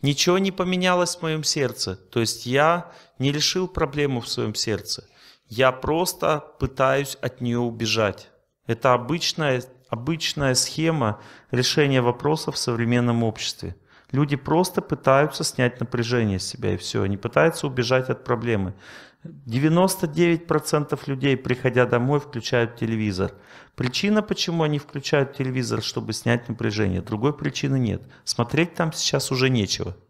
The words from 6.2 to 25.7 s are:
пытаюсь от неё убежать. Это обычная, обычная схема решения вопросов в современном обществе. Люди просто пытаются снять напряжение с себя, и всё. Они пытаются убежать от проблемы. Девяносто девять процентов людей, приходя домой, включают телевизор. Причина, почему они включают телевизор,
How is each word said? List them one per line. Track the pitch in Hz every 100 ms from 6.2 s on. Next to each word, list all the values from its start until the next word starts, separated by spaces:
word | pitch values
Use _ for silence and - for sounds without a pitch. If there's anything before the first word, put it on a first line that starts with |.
| 160 151 - -
пытаюсь | 131 131 135 135 139 -
от | 123 -
неё | 120 120
убежать. | 120 113 113 110 107 92 - _ _ _ -
Это | 117 135
обычная, | 123 120 165 - - 151 127 123 - _
обычная | 117 123 160 - - 139 123
схема | - - 160 160 113 104 - - _
решения | 123 123 - 143 135
вопросов | 120 120 143 156 147 135
в |
современном | - 117 117 120 120 117
обществе. | 113 110 - - 90 90 _ - _
Люди | 135 147 143
просто | - 156 180 -
пытаются | - 147 - 135 151 -
снять | 160 - 123 -
напряжение | 120 120 117 123 110 95
с | -
себя, | - 104
и | 95
всё. | - 110
Они | 98 98
пытаются | 120 - 160 165 151
убежать | 127 117 131 127
от | 135
проблемы. | - 120 120 110 92 90 - - - _
Девяносто | 160 147 123 117 151 170 190 190 170
девять | 147 175 165 170
процентов | 156 151 156 147 143 -
людей, | 135 139 131
приходя | 131 127 131 120 123
домой, | 120 123 147
включают | 143 120 - 123 117 117
телевизор. | 113 113 107 92 95 - - - - -
Причина, | 123 - 196 214
почему | 214 202 - 170
они | 156 147
включают | - 143 - 151 135 -
телевизор, | 131 127 117